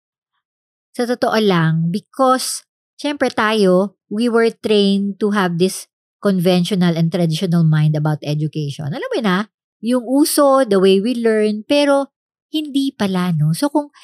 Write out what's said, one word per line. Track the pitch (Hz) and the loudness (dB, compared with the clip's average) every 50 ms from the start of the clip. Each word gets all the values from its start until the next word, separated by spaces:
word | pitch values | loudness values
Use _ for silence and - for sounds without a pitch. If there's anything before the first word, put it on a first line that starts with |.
| _ _ _ _ _ _ _ _ _ _ _ _ _ _ _ _ _ _ - | _ _ _ _ _ _ _ _ _ _ _ _ _ _ _ _ _ _ -8
Sa | - 247 | -6 -4
totoo | 226 247 233 - - - 220 220 | -4 -4 -2 -2 0 0 2 2
lang, | 202 185 170 160 160 160 165 165 170 175 | 2 2 2 2 2 0 0 -2 -2 -4
because, | 214 - _ _ - 262 254 262 254 - - - - - _ _ _ _ _ _ | -6 -8 _ _ 0 0 2 2 0 -2 -6 -10 -10 -12 _ _ _ _ _ _
syempre | - - 285 294 285 277 240 | -10 -8 -6 -4 -2 -2 -2
tayo, | - - 226 214 220 220 202 185 185 180 196 196 - _ _ - | 0 0 0 0 2 2 4 4 4 4 2 0 -4 _ _ -10
we | 208 214 240 240 220 | -6 -4 -2 0 2
were | 233 226 226 | 2 2 0
trained | 220 _ - 220 214 208 202 196 196 196 202 202 190 - | 0 _ -2 0 2 2 2 2 2 0 -2 -4 -4 -4
to | 220 202 202 | -2 -2 0
have | 208 190 180 175 165 | 0 0 0 0 0
this | 180 190 - - - - _ _ _ _ _ _ - | 0 -2 -2 -4 -14 -18 _ _ _ _ _ _ -2
conventional | 202 190 185 165 190 180 180 175 - 214 180 180 175 165 | -2 0 0 2 2 2 2 0 0 0 0 2 2 2
and | 160 165 165 160 | 0 0 0 0
traditional | 180 170 165 156 156 202 175 165 170 165 156 | 0 0 0 -2 -2 -2 0 0 2 2 2
mind | 156 156 151 156 156 | 2 2 2 2 0
about | 151 151 156 151 147 - | 0 0 -2 -2 -4 -4
education. | 143 151 151 156 151 - 156 151 143 131 - 156 139 | -4 -4 -4 -4 -4 -4 -6 -8 -8 -8 -10 -10 -10
Alam | 175 277 440 523 494 | -8 -8 -8 -6 -4
mo | 339 | -2
na, | 226 196 180 185 214 - _ _ _ _ _ _ - | -2 0 0 -2 -2 -6 _ _ _ _ _ _ -4
yung | 226 247 254 233 208 | -2 -2 -2 -2 0
uso, | 262 277 311 - - 311 294 277 269 269 269 | 0 2 2 2 2 2 4 4 4 4 2
the | 220 196 190 | 2 2 4
way | 185 196 190 | 4 4 4
we | 196 196 240 254 | 4 2 0 -2
learn, | 233 226 226 220 214 214 214 214 214 214 - | -2 0 0 0 2 0 0 -2 -4 -4 -2
pero | 285 285 294 285 277 277 277 - _ _ _ _ _ _ _ _ | 0 2 2 2 2 0 0 -4 _ _ _ _ _ _ _ _
hindi | - 311 311 302 254 277 277 269 - | -8 -6 -6 -4 -2 -2 -2 -2 -4
pala, | - 208 196 190 180 180 180 170 | -4 -4 -2 -2 -2 -2 -2 0
no? | 151 151 156 165 | 0 0 0 0
So, | - 285 285 | 0 -2 -2
kung | - 302 294 285 _ _ | -2 -2 -4 -6 _ _